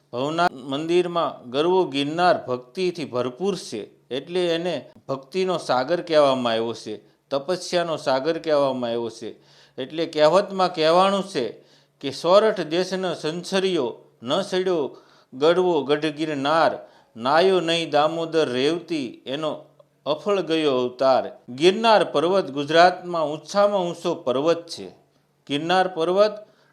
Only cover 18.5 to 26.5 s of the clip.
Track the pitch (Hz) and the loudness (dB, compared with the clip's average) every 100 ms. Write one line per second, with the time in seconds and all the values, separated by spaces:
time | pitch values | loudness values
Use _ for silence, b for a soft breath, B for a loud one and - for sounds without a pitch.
18.5 | 123 139 170 170 160 120 - - 143 156 | 0 0 -2 -4 -6 -6 -10 -10 -6 -6
19.5 | 127 - _ _ _ - 147 208 202 156 | -8 -12 _ _ _ -6 -4 0 -2 0
20.5 | 160 151 127 123 123 135 123 160 - - | 0 2 2 0 2 4 4 0 -8 -14
21.5 | 127 170 208 226 208 165 147 160 190 151 | 0 2 4 4 4 4 0 2 0 -2
22.5 | 135 143 160 180 180 175 170 151 151 - | -4 2 6 6 4 -4 -4 -2 -4 -4
23.5 | 196 202 202 175 165 180 160 - 123 156 | 2 2 2 -2 -4 -4 -4 -2 0 2
24.5 | 170 170 - 92 - _ _ _ _ - | 0 -2 -14 -16 -18 _ _ _ _ -8
25.5 | 143 165 185 180 175 165 185 208 208 - | -4 0 2 0 0 0 2 2 0 -16